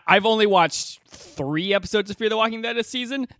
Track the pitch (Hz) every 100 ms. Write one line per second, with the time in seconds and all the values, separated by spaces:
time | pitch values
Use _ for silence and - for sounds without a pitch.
0 | - 190 208 220 208 190 160 - - -
1 | _ - - - 139 151 190 196 180 214
2 | 208 202 220 220 226 226 226 233 220 254
3 | 240 277 247 -